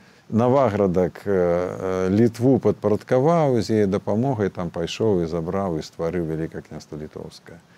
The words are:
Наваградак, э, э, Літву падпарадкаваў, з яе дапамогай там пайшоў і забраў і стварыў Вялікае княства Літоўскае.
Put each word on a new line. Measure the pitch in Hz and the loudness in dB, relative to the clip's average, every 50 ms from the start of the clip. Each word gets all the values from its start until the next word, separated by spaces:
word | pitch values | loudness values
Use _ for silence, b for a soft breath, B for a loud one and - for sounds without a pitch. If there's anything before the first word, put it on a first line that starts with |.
| b b b b b - | b b b b b -2
Наваградак, | - 107 123 123 131 143 131 110 101 101 101 95 85 92 90 80 - - - | 0 2 4 4 4 4 4 2 2 2 2 2 2 2 0 0 -2 -4 -4
э, | 101 | -2
э, | 98 92 87 87 85 87 90 - - - 95 92 92 92 92 92 | 0 2 2 2 2 0 -2 -4 -6 -6 -6 -4 -2 -2 0 2
Літву | 98 107 120 113 113 - 117 135 131 107 | 4 4 4 2 2 2 2 2 4 4
падпарадкаваў, | - 107 95 - - 104 104 95 - - 127 127 135 160 170 165 156 139 123 113 | 2 0 0 0 0 0 0 -2 0 0 0 2 2 2 2 2 2 2 2 0
з | 90 - | 0 0
яе | 110 107 104 | 2 2 2
дапамогай | 95 98 98 - 107 101 110 123 139 127 107 101 90 | 2 0 -2 -2 -2 -2 0 0 0 0 0 -2 -2
там | - - 87 85 | -2 -4 -8 -6
пайшоў | - 87 85 82 - - 110 110 98 87 82 | -6 -6 -6 -6 -4 0 0 2 2 2 0
і | |
забраў | 80 82 85 80 87 90 98 98 92 82 | -2 -2 -4 -4 -4 -4 -4 -2 -2 -4
і | 78 78 | -4 -6
стварыў | - - - 82 82 82 87 82 | -8 -8 -6 -6 -4 -4 -4 -4
Вялікае | 78 80 78 80 80 - 80 - | -4 -4 -6 -6 -8 -8 -12 -14
княства | - 80 76 - - 80 | -14 -16 -16 -14 -14 -14
Літоўскае. | 76 78 76 - 80 80 80 - - - - 82 85 b b b | -14 -14 -14 -14 -14 -16 -16 -18 -20 -20 -20 -20 -20 b b b